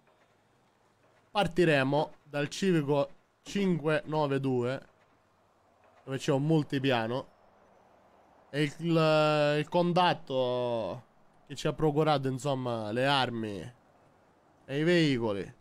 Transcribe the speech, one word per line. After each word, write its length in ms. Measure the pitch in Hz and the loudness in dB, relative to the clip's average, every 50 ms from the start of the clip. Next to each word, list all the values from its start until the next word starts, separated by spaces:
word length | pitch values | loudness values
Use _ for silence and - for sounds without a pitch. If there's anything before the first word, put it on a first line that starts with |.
| _ _ _ _ _ _ _ _ _ _ _ _ _ _ _ _ _ _ _ _ _ _ _ _ _ _ - | _ _ _ _ _ _ _ _ _ _ _ _ _ _ _ _ _ _ _ _ _ _ _ _ _ _ -2
partiremo 800 | 208 202 165 160 185 175 160 147 139 131 135 143 147 156 - - - _ | 0 0 0 2 2 4 4 4 4 2 2 2 0 0 -2 -4 -12 _
dal 260 | 147 143 147 147 147 | -10 -6 -6 -6 -6
civico 600 | - - 196 190 175 160 143 135 147 139 139 - - - _ _ _ _ _ | -4 -2 0 2 2 2 2 0 0 0 -2 -2 -6 -14 _ _ _ _ _
cinque 600 | - - 202 202 190 175 151 135 160 156 147 - | -8 -4 -2 0 0 0 0 0 0 -2 -2 -2
nove 320 | - 151 156 151 139 139 135 | -2 -2 -2 0 0 0 -2
due, 420 | 135 135 127 123 120 123 135 135 - - _ _ _ _ _ _ _ _ _ _ _ _ _ _ _ _ _ _ _ _ _ _ _ | -2 0 0 0 -2 -2 -4 -6 -10 -14 _ _ _ _ _ _ _ _ _ _ _ _ _ _ _ _ _ _ _ _ _ _ _
dove 120 | 131 135 | -8 -8
c'è 160 | 135 - - 143 | -6 -2 0 0
un 140 | 135 143 | 0 2
multipiano, 800 | 151 160 156 147 - 143 139 131 135 127 117 113 113 120 135 - - _ _ _ _ _ _ _ _ _ _ _ _ _ _ _ _ _ _ _ _ _ _ _ _ | 2 2 2 2 0 -2 -2 0 2 2 2 0 -2 -4 -6 -8 -10 _ _ _ _ _ _ _ _ _ _ _ _ _ _ _ _ _ _ _ _ _ _ _ _
e 120 | - 143 151 | -4 -2 -2
il, 960 | 147 - - 160 170 165 165 160 156 156 156 151 151 151 151 147 147 147 151 | -2 -2 -4 -2 0 2 4 4 4 4 4 4 4 2 2 2 2 2 0
il 100 | 151 - | -2 -2
contatto 1400 | - 175 175 175 170 180 180 175 151 170 - - 135 131 127 123 123 123 123 123 120 113 107 90 98 127 - _ _ _ _ _ _ _ _ | 0 0 0 2 2 2 2 2 2 -2 -4 -6 -2 -2 -2 0 -2 -2 -2 -2 -2 -4 -4 -6 -8 -10 -12 _ _ _ _ _ _ _ _
che 80 | - 143 | -16 -10
ci 120 | - - | -6 -6
ha 60 | 160 143 | -6 -2
procurato, 560 | - 151 156 143 147 160 156 151 139 135 131 | 0 0 0 2 2 2 2 2 2 0 -2
insomma, 640 | 131 127 117 143 139 131 127 123 117 113 110 104 107 | -4 -4 -4 -4 -4 -2 -4 -4 -4 -4 -4 -4 -2
le 140 | 123 127 | 0 0
armi 680 | 139 143 139 127 120 120 113 110 107 101 92 80 120 - _ _ _ _ _ _ _ _ _ _ _ _ _ _ _ _ _ _ | 2 2 2 0 0 -2 -4 -6 -6 -8 -8 -10 -12 -16 _ _ _ _ _ _ _ _ _ _ _ _ _ _ _ _ _ _
e 140 | - 135 143 | -8 -4 -2
i 40 | 156 | 0
veicoli 720 | 170 180 175 160 147 135 117 117 110 101 98 87 127 123 - | 2 4 4 4 4 2 2 0 -2 -2 -2 -6 -8 -12 -18